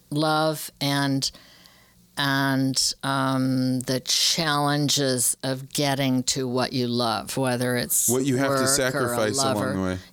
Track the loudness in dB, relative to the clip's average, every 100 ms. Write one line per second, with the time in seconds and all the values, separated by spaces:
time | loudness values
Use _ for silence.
0 | _ -2 0 2 0 -2 -8 -6 -2 0
1 | 0 0 -2 -6 -18 -20 -20 -20 -20 -20
2 | -12 -4 0 2 2 2 0 0 -2 -2
3 | -4 0 0 0 0 0 0 -2 -2 -4
4 | -2 0 2 0 0 2 2 2 2 2
5 | 2 2 0 -2 -4 -6 -4 -2 0 2
6 | 2 2 0 -2 -2 0 0 0 0 0
7 | 0 -2 -4 -2 0 0 0 -2 0 0
8 | 2 2 2 2 2 2 2 2 0 0
9 | -2 0 0 2 0 0 -2 -2 -2 -4
10 | -6